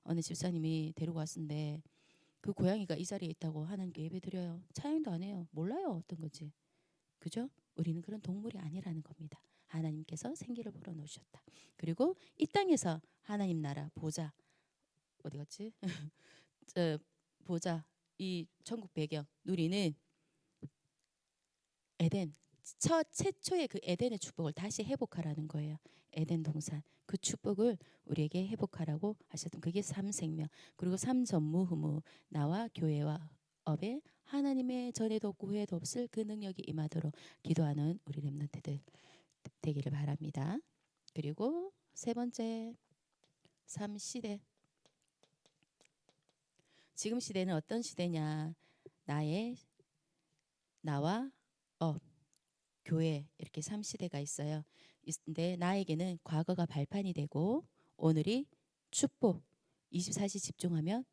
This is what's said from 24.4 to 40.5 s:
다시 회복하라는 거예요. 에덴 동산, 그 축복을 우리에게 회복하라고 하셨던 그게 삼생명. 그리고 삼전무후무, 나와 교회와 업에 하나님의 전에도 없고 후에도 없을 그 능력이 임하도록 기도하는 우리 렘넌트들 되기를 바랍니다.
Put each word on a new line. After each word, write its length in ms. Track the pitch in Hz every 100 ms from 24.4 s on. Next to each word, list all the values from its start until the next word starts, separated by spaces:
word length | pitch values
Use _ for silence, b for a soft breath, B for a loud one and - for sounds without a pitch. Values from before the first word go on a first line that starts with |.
| 156
다시 320 | 151 196 -
회복하라는 640 | 214 269 233 - 160 147 151
거예요. 300 | 151 151 156 - B B
에덴 300 | 160 160 165
동산, 400 | 156 151 147 151 - b -
그 100 | 202
축복을 580 | - - 226 196 233 196 B B
우리에게 420 | - - 151 180 190
회복하라고 680 | 220 196 - 156 151 202 220 -
하셨던 320 | 156 165 165
그게 220 | 165 185
삼생명. 680 | - 196 196 202 160 160 151 B B B
그리고 200 | 180 190
삼전무후무, 1080 | 254 254 247 175 151 170 185 165 151 151 - B B
나와 400 | 151 147 185 233
교회와 540 | - 160 147 147 151 156 - _ _
업에 360 | - 156 202 277 - b
하나님의 680 | - 285 277 262 247 254 247
전에도 360 | 233 220 220 208
없고 200 | 185 196
후에도 280 | 208 202 170
없을 320 | - 247 240
그 120 | 220
능력이 420 | 214 214 196 185 -
임하도록 460 | 156 151 160 156 - B B
기도하는 560 | 151 165 151 143 151 190 -
우리 140 | 143
렘넌트들 600 | 143 139 147 143 151 143 - B B B B _ - -
되기를 320 | 156 143 139
바랍니다. 640 | 143 143 143 156 147 147